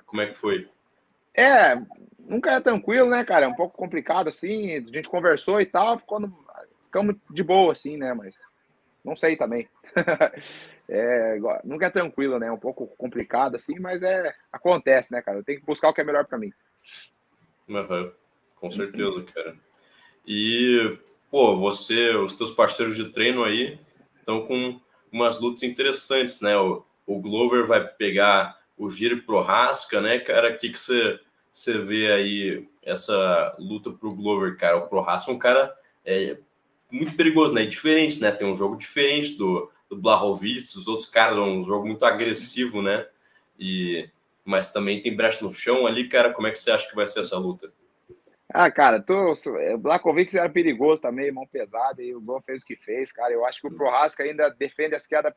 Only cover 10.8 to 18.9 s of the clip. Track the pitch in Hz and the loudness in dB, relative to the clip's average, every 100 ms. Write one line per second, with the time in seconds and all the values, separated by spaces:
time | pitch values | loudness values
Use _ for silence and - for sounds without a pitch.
10.8 | - 104 120 123 113 110 110 - - 151 | -4 -2 2 2 2 0 -2 -4 -6 -4
11.8 | 180 185 170 - 139 127 113 113 123 - | -2 0 -2 -2 -2 0 -4 -6 -8 -8
12.8 | 123 - 127 117 113 120 135 120 - 165 | -12 -10 -10 -8 -4 0 0 -4 -10 -10
13.8 | 180 180 185 190 165 - _ - 175 170 | -8 -4 -2 0 -2 -8 _ -4 2 2
14.8 | 135 131 - 120 101 101 104 143 151 147 | 4 4 2 -8 -6 -8 -6 -8 -6 2
15.8 | 156 160 151 147 143 123 104 - _ _ | 2 2 0 0 -2 -6 -10 -14 _ _
16.8 | _ - - _ _ _ _ _ - 104 | _ -20 -20 _ _ _ _ _ -8 -6
17.8 | 95 90 90 - _ _ _ _ - - | -4 -4 -6 -12 _ _ _ _ -10 -6
18.8 | 101 | -8